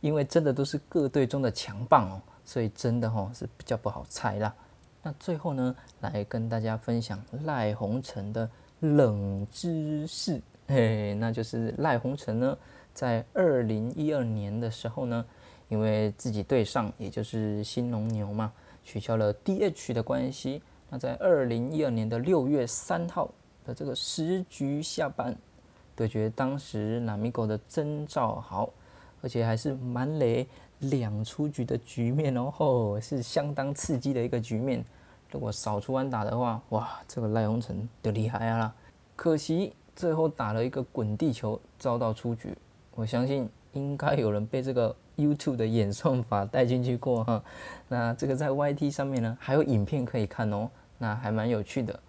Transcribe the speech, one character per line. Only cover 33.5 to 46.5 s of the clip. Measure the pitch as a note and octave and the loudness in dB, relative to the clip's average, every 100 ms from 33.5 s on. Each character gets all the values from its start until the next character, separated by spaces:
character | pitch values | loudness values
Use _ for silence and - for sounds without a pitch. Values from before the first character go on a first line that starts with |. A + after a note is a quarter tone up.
| C#3+ | -2
当 | C3+ | -2
刺 | C#3+ - C#3 | -2 0 0
激 | C#3+ | 2
的 | B2+ | 0
一 | A#2+ | 2
个 | B2 | 0
局 | A2+ A2 | 0 0
面。 | C3 A#2+ A#2 - - - _ | 0 0 -2 -12 -20 -20 _
如 | C#3 | -6
果 | A#2+ | -4
少 | G#2+ - G#2 | -4 -2 -2
出 | G#2 C3 | 0 0
安 | C3+ | 0
打 | A#2+ | 0
的 | G#2 A2+ | 0 0
话， | B2 A2 - | 0 -2 -2
哇， | G#2+ G#2 - - | -2 -2 -8 -10
这 | - | -4
个 | A2 | 0
赖 | A2 G#2+ | 2 2
鸿 | A2+ | 0
成 | A#2+ - A2+ - | -2 -6 -6 -4
就 | A2+ | -2
厉 | G#2+ A2+ | 0 0
害 | A2+ A2+ | 0 0
啊 | A2+ | 0
啦！ | A2 - - - - - | 0 -4 -20 -20 -20 -2
可 | E3+ D#3 | 2 2
惜 | - E3 G3+ - - | 2 0 0 -6 -20
最 | - F3 | -4 0
后 | D#3+ D#3+ | 2 2
打 | - G#2+ | 2 -2
了 | A2+ | 0
一 | B2 | 0
个 | C3+ | -2
滚 | B2 - G#2+ G#2+ | -4 -2 -2 2
地 | D#3+ | 0
球， | A#2+ A2 G#2+ - - | 0 -2 -4 -8 -6
遭 | C3+ A#2+ | -2 0
到 | A#2 | 0
出 | A2 B2 A2+ | -2 -4 -4
局。 | G2+ - - - - | -6 -12 -16 -20 -16
我 | - A2 | -6 -2
相 | A#2 B2+ | 0 0
信 | C#3 A#2 - - | 0 -2 -8 -10
应 | C#3 C#3 C#3+ | -6 -4 -2
该 | C#3+ | 0
有 | C#3+ A2 | 2 2
人 | G#2 G#2+ | 0 0
被 | C3 | -2
这 | C3 | 0
个 | B2 A2+ - - - | 2 2 0 -12 0
YouTube | D3 D3 - B2 | 2 2 0 0
的 | A2 | 2
演 | A2+ G2+ | 4 2
算 | G2+ C3+ B2+ | 2 2 2
法 | A#2 G#2 | 0 0
带 | G2+ | 0